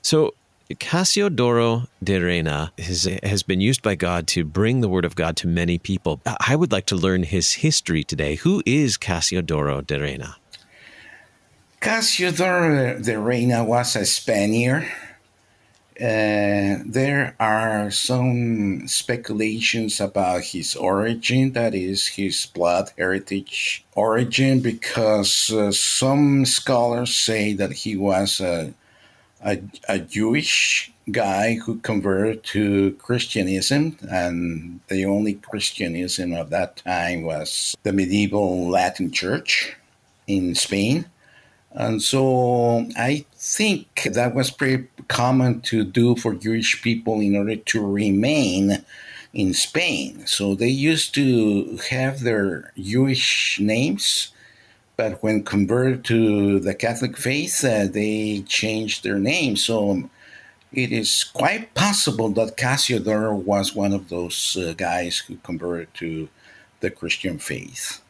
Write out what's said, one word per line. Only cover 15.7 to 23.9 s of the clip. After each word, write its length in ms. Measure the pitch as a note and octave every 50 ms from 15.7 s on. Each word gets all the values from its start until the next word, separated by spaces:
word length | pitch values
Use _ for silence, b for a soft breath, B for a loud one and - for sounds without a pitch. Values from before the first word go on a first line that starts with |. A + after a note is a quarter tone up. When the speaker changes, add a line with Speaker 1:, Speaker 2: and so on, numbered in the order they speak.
| b b _ _ _
Speaker 2:
Uh, 840 | - B2 A#2 A2 A2 G#2+ G#2+ G#2 G#2 G#2 G2+ G2+ G2+ G2 G2 G2+ F#2 -
there 480 | - G#2+ C3 C3+ C#3 C#3+ C#3+ C3 - - _
are 500 | A2+ A2 G#2+ A2 A2 A2+ A2 G#2+ G#2 G#2
some 960 | G2+ - - - B2+ B2+ B2 B2+ B2 A#2+ A#2+ A#2 A2+ G#2+ G#2 G2 F#2+ D2 -
speculations 1160 | - - - - - B2 A#2 A#2 - G#2 G#2+ A2 A2 A2 A2+ A2 - - A#2 A2 G#2+ G2+ -
about 420 | G2+ G2 - G2+ F#2+ F2+ F2+ F2+ F2
his 320 | - - F2+ D#2 - -
origin, 760 | - - F#2 F#2+ G2 G#2+ A2+ A#2 A#2 - - B2 C3 C3 C3+ B2+
that 200 | A#2+ A#2 A2+ G2
is, 320 | G2 F2+ F#2 F#2+ F#2+ -
his 420 | - - - G2 F#2+ D#2+ - -
blood 440 | - _ E2+ F2 F2 F2 F#2 G2 - -
heritage 880 | - F2+ F#2 F#2+ G2 F#2+ - G2+ G2 G2 - - - - - - - _ _